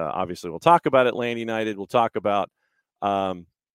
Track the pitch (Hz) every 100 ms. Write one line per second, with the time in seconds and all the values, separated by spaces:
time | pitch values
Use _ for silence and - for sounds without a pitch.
0 | 78 87 87 87 90 82 165 175 147 131
1 | 123 - 120 117 113 110 110 98 98 123
2 | 113 110 101 101 90 _ _ _ _ _
3 | 101 98 95 87 85 _ _